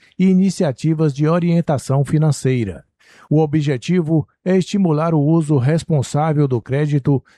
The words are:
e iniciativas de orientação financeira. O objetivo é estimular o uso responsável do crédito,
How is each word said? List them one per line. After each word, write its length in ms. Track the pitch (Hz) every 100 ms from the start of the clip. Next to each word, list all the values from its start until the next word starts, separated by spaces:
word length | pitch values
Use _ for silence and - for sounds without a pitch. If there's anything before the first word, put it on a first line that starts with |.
| _ -
e 100 | 185
iniciativas 840 | 185 190 - 165 123 156 156 156
de 140 | 135 151
orientação 760 | 175 170 170 165 135 - 135 139
financeira. 800 | 156 156 139 131 127 101 82 - _ _ - -
O 100 | 156
objetivo 880 | 156 156 147 131 - 180 156 160 - _ 185
é 100 | 190
estimular 580 | 175 202 180 151 165
o 60 | 160
uso 380 | 143 165 151 147
responsável 880 | 123 160 - 156 120 143 156 151 143
do 140 | 120
crédito, 600 | - 135 151 143 147 139 -